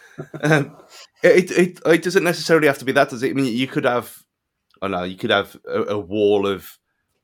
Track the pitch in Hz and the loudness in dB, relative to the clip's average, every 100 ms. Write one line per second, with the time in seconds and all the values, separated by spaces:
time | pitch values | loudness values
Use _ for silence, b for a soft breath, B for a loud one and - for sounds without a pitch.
0 | b b 147 147 147 156 131 - - B | b b -18 -6 0 0 -2 -10 -20 B
1 | B _ 180 180 180 165 180 - 143 165 | B _ 4 4 4 0 0 0 0 2
2 | 175 180 165 160 156 160 147 135 127 131 | 2 -2 -2 -2 0 2 2 0 -2 0
3 | 143 123 127 131 135 113 131 156 131 120 | 0 -2 -4 -2 -2 -2 -4 -2 -2 -2
4 | 117 - _ _ _ _ _ _ 98 92 | -6 -14 _ _ _ _ _ _ -6 -4
5 | 90 95 113 101 98 - - 107 - 104 | -6 -6 0 0 0 -8 -6 -4 -2 -4
6 | 87 104 104 101 98 95 - - _ _ | -4 0 2 4 2 -2 -8 -20 _ _
7 | _ _ | _ _